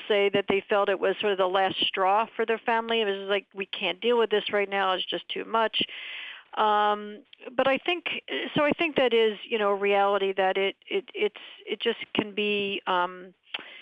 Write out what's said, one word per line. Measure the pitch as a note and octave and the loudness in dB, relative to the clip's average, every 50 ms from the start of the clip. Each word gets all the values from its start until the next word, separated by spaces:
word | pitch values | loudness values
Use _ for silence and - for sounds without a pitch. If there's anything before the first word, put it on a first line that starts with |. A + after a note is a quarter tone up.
| - - | 0 2
say | A3 G3+ G3+ G3+ G3 | 2 4 4 4 2
that | G3+ G3 - | 2 2 2
they | G3 G3 F#3+ - | 0 0 0 2
felt | A3 G3+ G3+ G3+ | 2 2 2 2
it | G3 F3+ | 2 2
was | F3 F#3+ F#3 - | 2 0 0 0
sort | - G#3 | 0 0
of | G3 F#3 | 2 2
the | F#3+ F3+ | 2 2
last | F#3 G3 F#3+ F#3 E3 - | 4 2 2 2 2 0
straw | - - - G3 F#3+ F#3 G3 G#3+ A3+ G#3+ - | -2 -2 0 2 2 4 4 2 2 0 -2
for | - A3+ | -2 -2
their | A3 A3+ A3 | 0 -2 -2
family. | - - A#3 A3+ A3+ A3+ A3+ A3+ | 0 0 0 0 0 0 0 0
It | A3 | 0
was | G3+ G3 G3 G3 G3 | 0 -2 -2 -2 -2
like, | G3+ G3 F#3+ _ - | -2 -2 -2 _ -8
"We | G3 G3 | -10 -10
can't | - - - G#3 F3+ F3+ F#3 | -8 -8 -6 -4 -4 -4 -2
deal | G#3+ A#3 A#3+ A#3 | 0 2 2 2
with | A3+ G3+ | 2 2
this | G#3+ G#3 G3 - - | 2 0 0 0 0
right | G#3 G3+ G3 | 0 0 0
now. | G3+ G3 G3 F#3+ F#3 | 0 0 0 0 0
It's | F3+ F3+ | 0 -2
just | - - E3+ - - | -4 -6 -6 -8 -8
too | - - - | -10 -10 -6
much." | F#3+ G#3 A3+ A3+ A3 - - - - - - - - - - - - - - - _ - | -2 0 0 0 0 0 -2 -4 -4 -6 -10 -14 -12 -12 -12 -12 -14 -16 -18 -18 _ -2
Um, | - G#3+ G#3+ G#3 G#3 G#3 G#3 G#3 G#3 G#3 G#3 G#3 - - _ - - - - B3+ A#3+ | 0 2 4 4 4 4 2 2 0 -4 -8 -14 -16 -18 _ -20 -20 -18 -6 -2 0
but | C4 C4+ | 2 2
I | C4+ C4 | 2 0
think, | - - F4+ E4+ - - - - - - - C4+ - C4+ - | 0 -2 -4 -4 -4 -6 -8 -8 -8 -8 -8 -6 -6 -4 -2
so | - D4 | 0 2
I | D4 | 2
think | - - E4+ D#4+ C#4 - | 2 0 0 0 2 2
that | C4+ B3 A3+ | 2 4 4
is, | A3+ A3+ A3 G#3 F#3 - - | 4 4 2 2 -2 -6 -6
you | A#3 A3 | -2 0
know, | G#3 G3+ | 2 2
a | G3+ | 2
reality | G3 G3+ G3+ G3+ G3 G3 G3+ G3+ G3 G3 G3 F#3+ | 2 2 2 4 4 4 4 2 2 0 0 0
that | G3 F#3+ F#3+ F#3+ G3 | 2 2 2 2 0
it, | G3 G3 - - _ - | 0 -2 -2 -6 _ -6
it, | - G3+ F#3 - - | -6 -6 -6 -6 -4
it's, | - G#3+ G3+ - - - - - - - | -2 -2 -2 -2 -6 -12 -20 -20 -18 -10
it | - G#3+ G#3 | -8 -8 -4
just | - A#3 A3+ - - - - | -2 -2 -2 -2 -6 -4 -2
can | - A3 G#3 G3 | -2 -2 -2 -2
be, | G#3 G#3 G#3 G#3 G3+ G3+ G3 G3+ - - | -2 -2 0 0 0 0 -2 -4 -4 -2
um, | G3+ F#3+ F3+ F3 F3+ F#3 F3+ F3+ F#3+ F3+ _ _ _ - - - - - - | -2 0 0 0 -2 -4 -10 -16 -18 -20 _ _ _ -12 -12 -12 -14 -18 -20